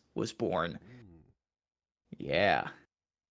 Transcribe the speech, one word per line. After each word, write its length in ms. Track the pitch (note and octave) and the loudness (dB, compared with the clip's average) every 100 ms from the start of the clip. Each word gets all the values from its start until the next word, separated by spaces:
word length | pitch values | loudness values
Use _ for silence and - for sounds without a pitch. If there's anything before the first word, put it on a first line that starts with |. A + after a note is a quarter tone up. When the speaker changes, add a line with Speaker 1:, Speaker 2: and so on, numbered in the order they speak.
| _ | _
Speaker 1:
was 180 | G#2 A2 | -4 -4
born. 460 | - G#2+ F2 E2+ - G2 | -2 0 0 0 -4 -14
Speaker 2:
Mm. 340 | B2 G#2 E2 F2 _ _ _ _ _ _ _ - - | -20 -20 -20 -20 _ _ _ _ _ _ _ -20 -12
Speaker 1:
Yeah. 500 | C#2 D2 G2+ C#2+ - - _ _ _ _ _ | -2 2 4 4 0 -10 _ _ _ _ _